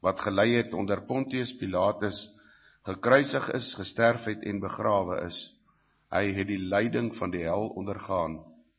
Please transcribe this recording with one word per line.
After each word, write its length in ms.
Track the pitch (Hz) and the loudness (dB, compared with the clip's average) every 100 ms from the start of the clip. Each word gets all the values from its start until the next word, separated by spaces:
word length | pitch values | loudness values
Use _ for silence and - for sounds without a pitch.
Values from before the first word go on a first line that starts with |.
wat 160 | 90 95 | 2 0
gelei 320 | - 98 110 120 | 0 4 6 4
het 180 | 113 | 2
onder 300 | 85 101 98 - | -2 0 -2 0
Pontius 480 | 131 135 131 120 - | -4 -2 -2 -4 -6
Pilatus, 580 | 98 90 98 104 104 92 - - _ _ _ _ - | -2 2 2 2 -2 -4 -12 -20 _ _ _ _ -10
gekruisig 600 | 95 117 135 143 139 - | -2 6 6 6 -2 -2
is, 160 | - 117 - | -4 -6 -10
gesterf 480 | 95 - 117 117 - | -10 4 4 4 -4
het 160 | 104 | -6
en 160 | - 101 | -4 -4
begrawe 560 | 98 107 107 101 90 90 85 | -4 -2 2 2 2 -4 -4
is. 100 | - - _ _ _ _ _ _ | -10 -16 _ _ _ _ _ _
Hy 140 | 90 101 | 0 0
het 160 | 98 98 | 0 -2
die 80 | 101 | -2
lyding 540 | 92 98 117 117 117 | 2 2 2 0 -2
van 160 | - 92 | -4 -4
die 140 | 87 82 | -2 0
hel 240 | 92 107 - | 0 -2 -4
ondergaan. 640 | 98 95 - 95 82 80 - - _ | -6 -6 -4 -2 -2 -4 -12 -20 _